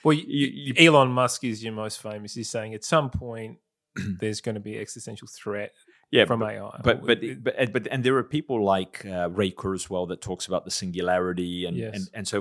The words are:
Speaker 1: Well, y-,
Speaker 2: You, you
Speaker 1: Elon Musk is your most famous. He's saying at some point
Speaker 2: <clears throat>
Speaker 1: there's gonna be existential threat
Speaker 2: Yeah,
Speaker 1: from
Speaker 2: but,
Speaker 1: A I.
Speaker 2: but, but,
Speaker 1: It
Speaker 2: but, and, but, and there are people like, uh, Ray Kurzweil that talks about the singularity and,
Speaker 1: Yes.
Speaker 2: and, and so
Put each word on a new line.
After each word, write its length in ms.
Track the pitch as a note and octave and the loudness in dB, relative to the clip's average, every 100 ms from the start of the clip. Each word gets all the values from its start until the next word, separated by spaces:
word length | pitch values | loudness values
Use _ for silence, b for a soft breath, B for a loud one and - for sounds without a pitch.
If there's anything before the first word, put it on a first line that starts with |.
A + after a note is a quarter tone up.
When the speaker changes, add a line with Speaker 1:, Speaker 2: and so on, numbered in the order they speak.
Speaker 1:
Well, 120 | D#3 D3+ | 4 4
y-, 80 | - C#3+ | 2 0
Speaker 2:
You, 60 | C3+ C3+ C#3 | 0 -2 -2
you 60 | B2 E3 | 8 10
Speaker 1:
Elon 240 | D3 B2+ B2 | 10 8 4
Musk 240 | B2 - | 2 0
is 180 | B2 G#2+ | -4 -4
your 100 | A2+ G#2+ | -6 -6
most 120 | G#2+ - | -6 -8
famous. 340 | G#2+ G#2+ G#2 | -10 -10 -10
He's 160 | A#2+ A2 A2+ | -10 -6 -6
saying 160 | A2 | -6
at 100 | A2 | -8
some 240 | - D#3+ C3+ | 2 2 2
point 480 | - B2 A2+ A2+ A2+ _ _ _ | -4 -8 -10 -12 -14 _ _ _
Speaker 2:
<clears throat> 260 | - G2 F#2 | -8 -6 -4
Speaker 1:
there's 200 | G#2+ G#2 | -4 -4
gonna 200 | A#2+ G#2+ G#2 | -4 -6 -8
be 40 | A2 | -10
existential 440 | G#2 A#2 A#2+ G#2+ - - | -10 -12 -14 -14 -16 -12
threat 300 | G#2+ G2+ G#2 _ b b - C3+ | -8 -6 -8 _ b b 0 4
Speaker 2:
Yeah, 80 | C3 | 4
Speaker 1:
from 140 | A2+ | 2
Speaker 2:
but, 140 | G#2+ | -2
Speaker 1:
A 100 | G#2 | -6
I. 160 | G2 - A#2+ | -12 -2 0
Speaker 2:
but, 80 | E2+ A2+ | 2 2
but, 100 | A#2 | 0
Speaker 1:
It 220 | A#2 C3+ | 0 -6
Speaker 2:
but, 100 | A#2+ - | -6 0
and, 80 | B2 | 0
but, 80 | A#2+ - | 0 -4
and 80 | C3 B2 | -2 2
there 100 | C3 | 2
are 80 | A2 D3+ | 0 -6
people 200 | - A#2+ G2 F#2+ | -2 0 2 2
like, 180 | F#2 - G2+ | 0 -10 -8
uh, 140 | F2+ F2 F2+ | -4 -2 0
Ray 100 | G2 - | -2 -2
Kurzweil 460 | G2 F#2 - F#2 F2 | -6 -4 -4 -4 -4
that 120 | E2+ | -8
talks 240 | G2 F2+ - | -8 -8 -4
about 140 | F2+ | -4
the 60 | F#2+ - | -4 -8
singularity 840 | F#2+ F2+ F2+ F2+ F2+ F2+ F2 F2+ F2+ | -6 -4 0 2 0 -2 -4 -4 -4
and, 80 | A#2+ | -4
Speaker 1:
Yes. 180 | A2 G#2 | -6 -8
Speaker 2:
and, 80 | F#2 A2 | -10 -10
and 80 | F#2+ | -4
so 60 | G2+ | -4